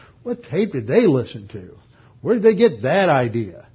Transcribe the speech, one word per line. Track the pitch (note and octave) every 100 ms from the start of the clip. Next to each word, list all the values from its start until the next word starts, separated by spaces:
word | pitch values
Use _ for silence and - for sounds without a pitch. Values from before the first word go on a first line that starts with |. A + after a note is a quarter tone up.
| - _
"What | A#3+ A#3+
tape | - F3 G#3+
did | C3 G#2+
they | G3 A3
listen | C3 G#2+ A2 G2+
to? | G#2 F2+ - _ _ _ -
Where | D#3
did | A#3
they | A3
get | G3 A3+ A2+
that | B2 F#3 F#3
idea?" | C3+ B2 A2+ G2+ E2+ -